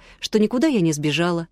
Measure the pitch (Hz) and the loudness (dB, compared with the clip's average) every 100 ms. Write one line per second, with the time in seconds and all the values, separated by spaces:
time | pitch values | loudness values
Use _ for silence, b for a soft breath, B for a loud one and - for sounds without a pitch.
0 | B B - 214 208 240 320 233 165 147 | B B -4 0 0 2 2 2 0 0
1 | 151 143 175 170 165 | -2 0 0 -2 -6